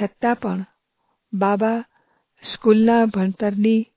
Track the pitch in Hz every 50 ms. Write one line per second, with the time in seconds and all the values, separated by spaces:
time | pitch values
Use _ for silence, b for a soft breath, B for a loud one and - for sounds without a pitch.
0 | 208 202 - _ - 240 240 233 - 214 180 185 190 - _ _ _ _ _ _
1 | _ _ _ _ _ _ - 190 196 196 208 202 220 220 226 233 233 - _ _
2 | _ _ _ _ _ _ _ _ - - - - - 226 214 214 220 226 233 233
3 | 226 220 202 202 185 190 190 - 226 208 202 196 208 220 226 220 226 - _